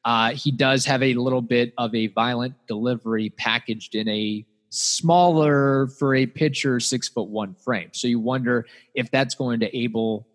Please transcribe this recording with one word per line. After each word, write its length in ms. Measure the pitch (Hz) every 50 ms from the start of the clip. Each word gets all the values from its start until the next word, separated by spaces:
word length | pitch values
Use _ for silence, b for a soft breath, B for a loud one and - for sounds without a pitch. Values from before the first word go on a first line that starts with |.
| -
Uh, 260 | 117 117 113 113 117
he 200 | 127 135 - 147
does 360 | 131 117 139 131 135 131 127
have 160 | 143 139 127
a 100 | 135 131 123
little 280 | 120 123 131 131 127
bit 320 | 120 113 123 120 120 117 _
of 180 | - 120 113 113
a 120 | 113 110
violent 480 | 104 - 110 113 123 123 120 123 127 135 _ _
delivery 640 | - 113 107 117 123 123 110 _ 113 113 110 110 104
packaged 640 | - - - 113 117 120 - - 110 107 - - -
in 140 | 107 110 110
a 380 | 107 107 107 107 107 104 110 _ _ _ _ _
smaller, 1200 | - - - - - - - 165 170 180 180 175 165 160 151 147 143 139 139 139 135 135 139 131 135 -
for 160 | 143 135 135
a 120 | 131 131
pitcher, 540 | 120 - - 160 151 139 - - 139 127 123
six-foot-one 760 | - - 131 120 - - _ 120 104 104 107 110 104 98 92
frame. 360 | _ _ 127 120 98 82 80
So 160 | - - - 123
you 100 | 120 117
wonder 480 | 110 120 127 131 123 120 123 120 107 B B B B B _
if 160 | 127 123 -
that's 240 | - 131 139 131 -
going 260 | - 135 123 120 117
to 160 | 110 101 -
able 500 | 127 117 120 110 113 113 110 110 107 110 _